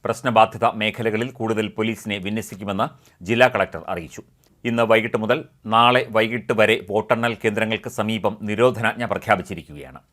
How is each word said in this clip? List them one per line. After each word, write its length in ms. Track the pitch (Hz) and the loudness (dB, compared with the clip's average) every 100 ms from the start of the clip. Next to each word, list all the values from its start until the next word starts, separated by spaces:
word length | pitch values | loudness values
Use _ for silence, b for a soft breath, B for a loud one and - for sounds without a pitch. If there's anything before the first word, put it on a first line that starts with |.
| - | -4
പ്രശ്നബാധിത 600 | 113 131 110 110 107 117 110 | -4 0 4 4 2 -2 0
മേഖലകളിൽ 500 | 107 104 113 107 123 | -4 -2 -2 -2 -4
കൂടുതൽ 360 | 127 110 110 107 - | -6 -4 -2 -2 -4
പോലീസിനെ 420 | 110 107 110 101 95 | -4 -4 -6 -6 -4
വിന്യസിക്കുമെന്ന് 640 | 110 104 92 101 98 127 b b b | -6 -8 -10 -6 -4 -4 b b b
ജില്ലാ 260 | 90 117 127 | -2 4 4
കളക്ടർ 300 | 104 92 - - | 4 -2 -4 -8
അറിയിച്ചു. 320 | 90 78 - - _ _ _ 120 | -8 -10 -18 -20 _ _ _ -4
ഇന്ന് 200 | 117 113 | 0 4
വൈകിട്ട് 300 | 113 113 113 | 4 4 -4
മുതൽ 160 | 107 139 - _ 110 113 | -2 -2 -4 _ 0 4
നാളെ 280 | 120 127 120 110 | 6 4 2 0
വൈകിട്ട് 400 | 110 117 - 110 | 0 -2 -4 2
വരെ 160 | 107 110 98 | 4 2 0
വോട്ടെണ്ണൽ 460 | 101 107 117 117 110 | -4 0 0 0 -2
കേന്ദ്രങ്ങൾക്ക് 480 | 113 104 110 110 120 113 | -2 0 -2 -2 -6 -6
സമീപം 340 | 107 110 101 107 | -4 -2 -4 -4
നിരോധനാജ്ഞ 640 | 104 104 127 117 113 117 120 | -6 2 2 4 -4 -2 -4
പ്രഖ്യാപിച്ചിരിക്കുകയാണ്. 880 | - - 101 - 87 76 73 65 69 _ | -4 2 0 0 -12 -14 -18 -18 -20 _